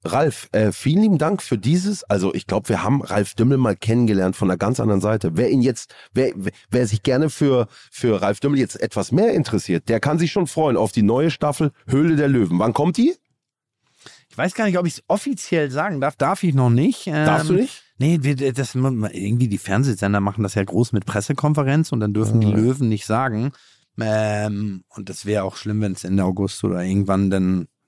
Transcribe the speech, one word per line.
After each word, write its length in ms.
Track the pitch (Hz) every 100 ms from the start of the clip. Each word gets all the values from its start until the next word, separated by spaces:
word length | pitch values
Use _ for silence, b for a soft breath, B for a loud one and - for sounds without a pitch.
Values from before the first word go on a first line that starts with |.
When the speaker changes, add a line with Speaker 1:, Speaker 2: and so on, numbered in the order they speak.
Speaker 1:
Ralf, 460 | - 107 151 - -
äh, 200 | - 107
vielen 300 | - 147 165
lieben 160 | 214 170
Dank 240 | 151 196
für 160 | - 113
dieses, 460 | 101 175 190 202
also 280 | - 104 95
ich 140 | - -
glaub, 240 | 104 -
wir 120 | 98
haben 200 | 95 139
Ralf 320 | - 101 101
Dümmel 240 | - 127 139
mal 180 | 123 95
kennengelernt 580 | - 117 117 98 92
von 140 | 95 98
einer 80 | 90
ganz 240 | 98 131
anderen 220 | 110 101
Seite. 340 | 104 107 85 80
Wer 140 | 123
ihn 100 | 135
jetzt, 340 | 123 117 - B B
wer, 180 | 123 131 -
wer, 160 | 98 b b
wer 160 | 127 120
sich 160 | 107
gerne 260 | - 127 156
für, 380 | - 147 127 113 B B
für 320 | - 123 104
Ralf 180 | 101 104
Dümmel 180 | 139 139
jetzt 220 | 123 -
etwas 320 | - - 98
mehr 220 | 120 226
interessiert, 560 | 185 143 104 - 87 -
der 100 | 117
kann 180 | 143 160
sich 140 | 165
schon 140 | 202 165
freuen 320 | - 156 107
auf 140 | 107
die 100 | -
neue 280 | 104 120 160
Staffel 400 | - 151 143 151 b b
Höhle 300 | 131 160 156
der 120 | 143
Löwen. 300 | 131 98 87
Wann 140 | 110
kommt 240 | 120 156 170
die? 180 | 262 370 _ _ _ _ _ _ _ B B B B
Speaker 2:
Ich 80 | -
weiß 160 | 170
gar 100 | -
nicht, 140 | 214 180
ob 80 | 175
ich's 160 | - -
offiziell 640 | 196 - 247 - 170 147
sagen 300 | 131 185 156
darf. 160 | 139 -
Darf 260 | 143 190
ich 100 | 175
noch 160 | 135 123
nicht. 360 | 120 175 247 -
Ähm, 60 |
Speaker 1:
Darfst 380 | 151 156 156 156
du 40 |
nicht? 280 | 160 262 - _ -
Speaker 2:
Nee, 220 | 135 170
wir, 320 | 139 139 135
das, 200 | 127 131
irgendwie 760 | 127 131 123 104 - 98 120 123
die 100 | 98
Fernsehsender 640 | - 98 139 101 98 101
machen 220 | 98 101
das 120 | 101
ja 100 | 104
groß 280 | 95 98 117
mit 120 | 104
Pressekonferenz 880 | - 107 - 135 151 151 135 147 160
und 80 | 117
dann 140 | 107
dürfen 260 | 104 107 113
die 60 | 107
Speaker 1:
Ah. 100 | 104
Speaker 2:
Löwen 320 | 113 131 123
nicht 160 | 104
sagen. 480 | - 110 131 107 127 b b b b -
Ähm, 840 | 110 107 107 104 107 104 104 95 -
und 220 | - 98
das 160 | 90 101
wär 180 | 104
auch 120 | 95 -
schlimm, 260 | 110 107
wenn's 220 | 104 92
Ende 200 | 87 98
August 400 | 95 95 98 -
oder 180 | 98 92
irgendwann 460 | 90 98 98 95 98
dann 380 | 95 92 92 85 _